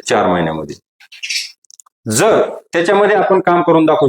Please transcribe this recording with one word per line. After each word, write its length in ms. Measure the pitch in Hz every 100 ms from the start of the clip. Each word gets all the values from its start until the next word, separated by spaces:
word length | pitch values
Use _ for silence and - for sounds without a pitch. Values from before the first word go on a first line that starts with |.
| -
चार 200 | 104 90
महिन्यामध्ये. 500 | 87 80 78 73 - _ _ - - - - - - _ - - _ 113
जर 320 | 113 214 160 - - -
त्याच्यामध्ये 440 | 170 175 202 202 208
आपण 240 | - 185
काम 220 | 175 175
करून 240 | 170 160 156
दाखवू 220 | 151